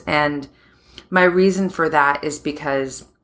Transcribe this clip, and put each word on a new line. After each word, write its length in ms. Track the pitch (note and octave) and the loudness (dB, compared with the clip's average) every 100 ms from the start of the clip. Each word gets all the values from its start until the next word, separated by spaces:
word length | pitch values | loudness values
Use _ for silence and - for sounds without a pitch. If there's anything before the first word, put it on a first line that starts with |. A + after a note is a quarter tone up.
| - | -4
And 400 | D3+ D3 C#3+ - _ _ _ _ - - | 0 0 -2 -10 _ _ _ _ -20 -4
my 100 | F#3 | 2
reason 480 | F3+ F3+ F#3+ F#3 F#3+ | 4 4 2 2 -2
for 180 | - D#3+ | -2 0
that 360 | D#3 C#3+ D3 | 2 2 0
is 160 | D#3 C#3+ | -4 -6
because 680 | D#3 C#3+ C#3+ C#3 C3+ C3 - _ | -8 -8 -4 -4 -4 -8 -14 _